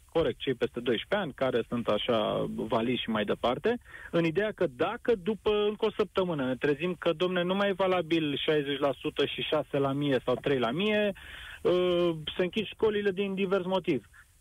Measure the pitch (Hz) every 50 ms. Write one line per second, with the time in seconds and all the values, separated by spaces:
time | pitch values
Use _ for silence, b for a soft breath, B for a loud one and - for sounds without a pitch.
0 | - - - 165 156 135 110 - - 139 127 120 123 - - 123 120 131 117 101
1 | - - - 208 196 151 - - 135 127 123 117 107 - 123 120 110 - 107 104
2 | - - 120 110 104 104 101 107 107 107 110 110 113 110 123 113 117 123 127 113
3 | - - 110 107 104 101 113 - - 117 127 151 - 214 240 240 B B B B
4 | B B B 170 170 165 156 190 208 220 202 - 185 160 127 123 - 185 220 240
5 | - - 233 202 170 208 220 185 - 214 208 208 208 208 214 - 226 214 - -
6 | 214 185 - 190 190 180 170 147 131 127 131 120 - 143 147 139 160 185 180 -
7 | - 170 165 156 180 180 185 180 175 180 185 196 202 202 190 175 196 185 185 180
8 | 175 156 165 165 156 147 139 131 - - 156 151 143 143 143 135 143 139 131 -
9 | - 156 - - 143 135 - - 123 - - 151 139 - - 143 139 135 135 143
10 | 147 143 135 120 - - 127 - - 143 143 131 117 113 127 165 202 214 214 214
11 | 208 208 190 B B B B B B B B B B - 175 180 180 180 175 175
12 | 175 175 165 160 151 - - - 185 175 - 220 202 - - - - 220 214 208
13 | 208 202 185 180 202 196 190 185 196 185 196 196 175 185 190 185 - 185 156 120
14 | - - B B B _ _ _